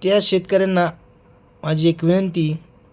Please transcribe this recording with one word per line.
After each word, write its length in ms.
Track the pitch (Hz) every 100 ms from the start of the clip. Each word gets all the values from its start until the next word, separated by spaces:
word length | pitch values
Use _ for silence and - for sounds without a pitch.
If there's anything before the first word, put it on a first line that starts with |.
त्या 160 | 180 202
शेतकऱ्यांना 640 | 202 190 185 190 190 185 175 - - _ _ - _ -
माझी 260 | 156 156 165
एक 160 | 165
विनंती, 520 | 165 185 190 170 156 160 - - _